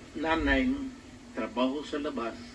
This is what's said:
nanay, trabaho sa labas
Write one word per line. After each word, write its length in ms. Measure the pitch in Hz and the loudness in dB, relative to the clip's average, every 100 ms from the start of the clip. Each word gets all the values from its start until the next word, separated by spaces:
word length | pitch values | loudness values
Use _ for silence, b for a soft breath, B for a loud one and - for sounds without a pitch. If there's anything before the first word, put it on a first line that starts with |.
| - - | -10 -2
nanay, 520 | 160 165 143 135 127 139 135 - - - - - | 2 4 6 4 4 2 -2 -8 -16 -18 -12 -6
trabaho 440 | 110 113 127 143 143 | -4 2 2 2 -2
sa 160 | 151 | -4
labas 320 | 147 135 113 - - | -2 -2 -4 -6 -14